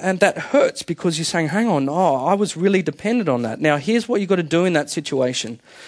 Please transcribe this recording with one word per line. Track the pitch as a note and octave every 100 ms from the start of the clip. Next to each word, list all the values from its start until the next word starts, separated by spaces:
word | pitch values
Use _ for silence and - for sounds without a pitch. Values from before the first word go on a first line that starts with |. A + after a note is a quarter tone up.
and | F#3 F#3+
that | G3 D#3+
hurts | - C#4+ C4 -
because | - E3 F3+ D#3+
you're | E3
saying, | E3+ D#3
"Hang | F#3+ A#3
on, | D3+ C3+
oh, | E3 F#3 C3+ C#3
I |
was | G3 G#3 D#3+
really | G3 F#3+
dependent | D#3 D3 G3+ A#3+ F3
on | B2
that." | A#2 A2+
Now, | D#3 D3
here's | C#3 A#3 A3+
what | A3+
you've | F#3+
got | F#3+
to |
do | D#3 E3
in | F#3
that | D#3+ D3
situation | - D3 C3+ B2+ B2+ A2+ A#2 - -